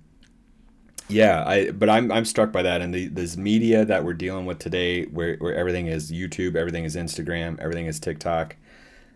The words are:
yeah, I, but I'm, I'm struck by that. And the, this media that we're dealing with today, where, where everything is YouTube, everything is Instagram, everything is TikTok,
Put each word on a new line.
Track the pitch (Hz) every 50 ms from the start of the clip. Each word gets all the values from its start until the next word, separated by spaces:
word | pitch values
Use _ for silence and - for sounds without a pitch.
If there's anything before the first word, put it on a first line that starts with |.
| - _ _ _ - _ _ _ _ _ _ _ _ - _ _ _ _ _ - - -
yeah, | 101 110 110 104 90 80 78
I, | - 95 101 98 -
but | - 101 107 107
I'm, | 107 113 123 113
I'm | 92 113 113
struck | 110 - - 107 107
by | - 92 90
that. | 90 87 87
And | 87 90 87
the, | 90 92 87
this | 80 92 87 85 82
media | 87 95 104 107 113 113 113 113 110 110
that | 107 101 92 76
we're | 87 87
dealing | 82 92 92 95 95 92
with | 92 87 78
today, | - 87 85 90 90 87 90 90 85
where, | - - 85 85 85 82 -
where | - 85 -
everything | 78 87 90 90 90 87 82
is | 80 80 78 78
YouTube, | 82 85 92 90 - - 92 87 82
everything | 82 82 87 85 85 82
is | 80 78
Instagram, | 90 85 82 - - 82 78 85 85 82 82 82 -
everything | - 80 85 82 85 82
is | 78 78
TikTok, | - 90 78 76 - 87 82 82 82 80 - - _ _ - - - - - - - _ _